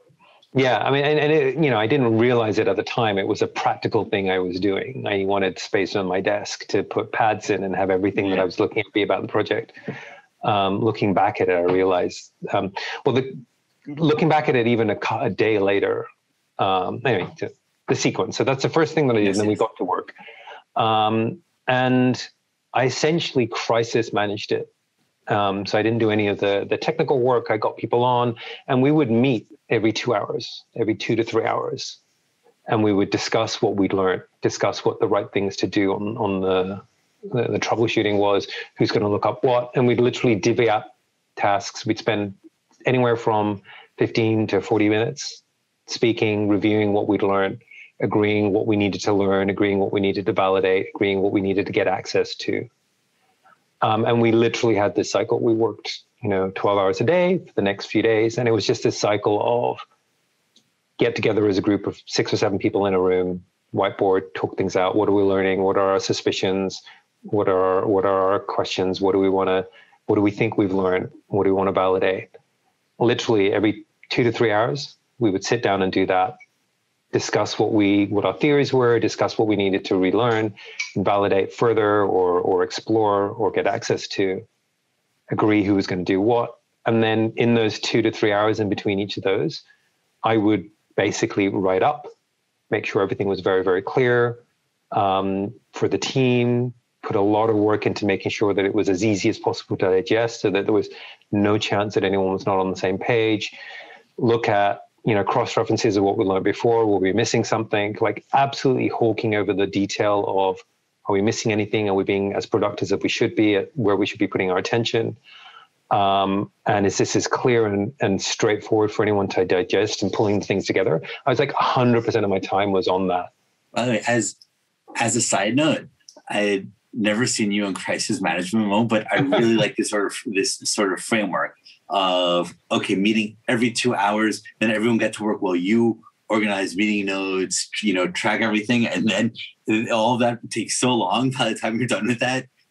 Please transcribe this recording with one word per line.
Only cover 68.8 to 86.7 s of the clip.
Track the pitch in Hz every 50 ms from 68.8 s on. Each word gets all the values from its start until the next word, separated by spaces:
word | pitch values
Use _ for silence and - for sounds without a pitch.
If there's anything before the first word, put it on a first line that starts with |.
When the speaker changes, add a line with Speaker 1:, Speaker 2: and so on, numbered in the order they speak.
| 92 92 90 90
Speaker 1:
What | 98 95
do | 95 98
we | 95 95
wanna, | 95 95 95 95 92 95 95 - - - - _ _ _ _
what | - 107
do | 104
we | 101 104
think | 101 - 120 110 - -
we've | 104 92 95
learned? | 95 95 92 92 92 98 - - - _ _
What | - 101 95
do | 98
we | 95
wanna | 98 95 98
validate? | 92 98 92 95 95 95 101 95 95 - - - - - _ _ _ _ _ _ _ _ _ _ _ -
Literally | 120 117 117 113 - - 113 101 95 101
every | 110 104 101 107 101 - - _ _ _ _ _
two | - 139 123
to | 117
three | 113 - 120 110
hours, | 104 107 117 135 143 139 - - - _ _ _ _ -
we | 117 104
would | 92 98
sit | - - 123 117
down | 117 104 98 95
and | 95 92
do | - 95 95
that, | 90 95 92 92 - - - - _ _ _ _ _ _ _ _ _ _ _ _ _
discuss | - 107 - - - 110 104 - - -
what | 110 113
we, | 113 107 101 98 101 101 101
what | 101 101 101 95
our | 92 92
theories | - - 147 147 143 135 -
were, | 135 127 123 117 117 113
discuss | 113 104 - - 107 98 - -
what | 113 107
we | 104
needed | 98 98 95 95 98 -
to | - 101
relearn, | 92 92 92 90 104 120 - 113 110 110 104 - - - - - - - - -
and | 101 92
validate | 110 101 101 101 98 98 95 95 -
further | - - 123 117 110 110 107 104 104 104
or, | 101 95 92 92 92 90 87 90
or | - - 95 90
explore | 90 90 - - - - 110 113 107 104 101 98 101 101
or | 120 127 107 90
get | - 92 90
access | 98 107 113 - - 107 85 - -
to, | - - 98 95 92 98 107 - _ _ _ _ _ _ _ _ _ _ _ _ _ _ _ -
agree | - 98 117 107 107 104 95
who | 101 101
was | 98 92
gonna | - 98 92 87
do | 90 98 92
what. | 101 117 120 120 120 - - - _ _